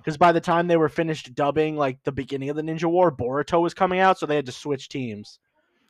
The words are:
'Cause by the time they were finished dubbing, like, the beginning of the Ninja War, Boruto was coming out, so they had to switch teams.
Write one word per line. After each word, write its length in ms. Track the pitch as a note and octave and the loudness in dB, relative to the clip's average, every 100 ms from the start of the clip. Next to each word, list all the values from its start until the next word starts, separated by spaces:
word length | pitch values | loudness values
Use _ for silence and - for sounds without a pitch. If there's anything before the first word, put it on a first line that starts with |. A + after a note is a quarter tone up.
| - | -6
'Cause 120 | C#3+ | 2
by 140 | A#3 | 4
the 80 | E3 | 4
time 280 | F3+ E3+ F3 | 2 0 2
they 100 | E3 | 2
were 100 | D3+ | 2
finished 460 | - E3 D3+ - | 0 -4 -6 -8
dubbing, 420 | B2+ C#3+ D3 D#3 D3+ | -4 0 0 0 0
like, 280 | C#3 C3 | -2 -2
the 80 | - | -6
beginning 400 | C3+ B2+ C3+ C3+ | -6 -6 -6 -6
of 40 | D3+ | -6
the 60 | |
Ninja 240 | D#3 D#3+ E3+ | -6 -4 0
War, 220 | F3 F3+ | 2 2
Boruto 480 | B2+ B2 C#3 C#3+ E3+ | 2 -4 -4 0 2
was 140 | E3+ | 2
coming 260 | - F#3 F#3 | 0 0 4
out, 200 | F#3+ F3+ | 2 2
so 80 | D3 | 0
they 80 | D3 | -2
had 100 | B2+ | -2
to 60 | |
switch 360 | - D3 C#3 - | -8 -6 -6 -6
teams. 520 | C#3+ B2 G#2 - - _ _ _ _ | -8 -8 -10 -14 -20 _ _ _ _